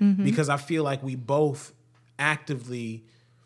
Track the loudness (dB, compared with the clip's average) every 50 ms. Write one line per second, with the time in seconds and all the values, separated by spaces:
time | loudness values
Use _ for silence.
0 | 4 4 4 4 4 2 2 2 2 0 0 -2 -2 -2 -2 0 0 0 -2 -4
1 | -4 -6 -8 -8 -2 0 2 2 4 2 0 -4 -10 -16 -20 _ _ _ _ _
2 | _ _ _ -2 0 0 0 0 -4 -6 -8 -8 -8 -10 -10 -8 -8 -8 -10 -10
3 | -14 _ _ _ _ _ _ _ _